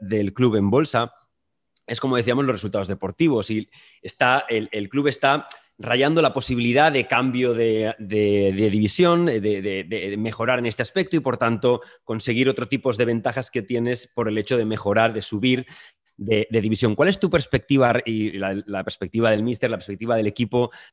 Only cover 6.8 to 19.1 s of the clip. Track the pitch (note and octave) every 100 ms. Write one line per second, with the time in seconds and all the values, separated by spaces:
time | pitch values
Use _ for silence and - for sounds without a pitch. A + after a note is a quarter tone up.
6.8 | D#3 C3+ A2+ B2 C3 B2 B2 A2+ A2+ A2
7.8 | G#2+ - G#2 G#2+ G#2 G2+ G2 F#2+ G#2+ G#2
8.8 | G#2+ - F3 E3+ F3 A2+ G2+ G2+ G2+ F#2+
9.8 | E2+ G#2 F#2+ G2+ A2 G#2+ A2+ B2 C3 A#2
10.8 | A#2 F#3+ F#3+ D#3+ C#3+ B2 A#2 A2+ B2 A#2+
11.8 | - - - A2+ B2 A#2 C3 C#3 B2 C3
12.8 | C3 A2 A#2+ A#2 A#2+ B2 - B2 F#2+ A#2+
13.8 | A#2+ B2 - - A2 G#2+ G2+ B2 G#2+ G#2+
14.8 | G2+ G#2 A2+ G#2+ - G#2+ B2+ B2+ B2+ -
15.8 | - _ _ - G#2 G#2+ A2 A2+ G#2+ A2
16.8 | A#2 G#2 E3+ G3 F3+ D#3+ - B2+ - C#3
17.8 | B2 A#2 - A2 G#2+ F#2+ G2 G2 G#2 G2
18.8 | F#2 - F#2